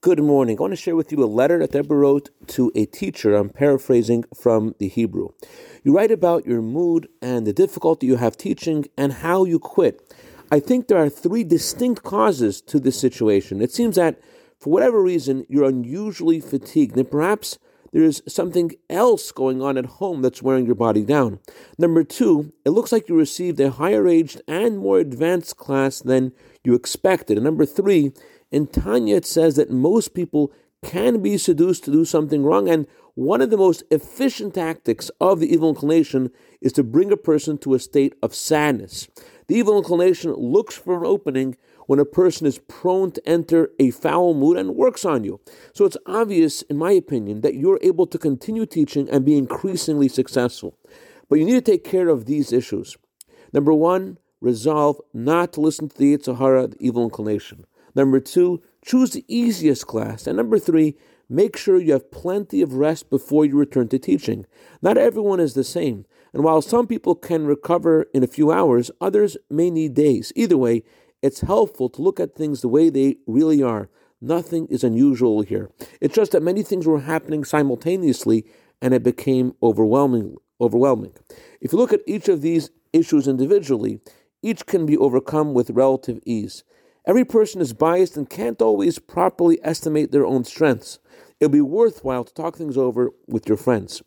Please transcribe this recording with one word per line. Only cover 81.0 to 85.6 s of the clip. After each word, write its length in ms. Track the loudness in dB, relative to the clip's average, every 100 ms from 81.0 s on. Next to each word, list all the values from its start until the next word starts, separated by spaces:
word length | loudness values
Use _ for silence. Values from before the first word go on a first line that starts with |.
| -4 _ _ -20 -20 _
If 120 | -4
you 60 | 0
look 140 | 2
at 100 | 0 -2
each 220 | -6 0
of 140 | 0
these 280 | 0 -2 -4 _ _
issues 340 | 0 2 2 2
individually, 720 | 0 2 0 0 -2 -2 -8 -16 _ _ _
each 240 | -6 -6 -2
can 200 | -2 2
be 100 | 2
overcome 580 | 4 2 0 -2 0
with 160 | 0